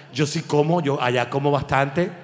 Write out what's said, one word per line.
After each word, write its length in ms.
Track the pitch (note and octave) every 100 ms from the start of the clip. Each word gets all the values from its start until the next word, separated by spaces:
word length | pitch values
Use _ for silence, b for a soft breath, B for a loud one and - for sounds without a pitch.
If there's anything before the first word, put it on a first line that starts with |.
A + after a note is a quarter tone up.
| B
Yo 120 | A#2 D3
sí 160 | E3
como, 400 | - D3 D3+ F3
yo 200 | D3+ C#3+
allá 280 | B2 B2 B2
como 220 | C#3 C#3+
bastante 600 | C#3+ - C3+ C#3 D3 F3+ -